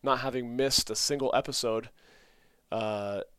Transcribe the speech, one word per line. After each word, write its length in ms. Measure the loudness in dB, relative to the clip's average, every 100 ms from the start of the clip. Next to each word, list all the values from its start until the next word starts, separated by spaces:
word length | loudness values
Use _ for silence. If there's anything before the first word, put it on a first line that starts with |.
not 180 | 0 0
having 360 | 0 -4 -4 0
missed 340 | 2 2 0
a 60 | 0
single 360 | 0 2 2 2
episode, 540 | 2 -2 0 0 -4 -14 _ -20 _ _ _ _ -6
uh, 500 | -4 -2 -2 -4 -4 -6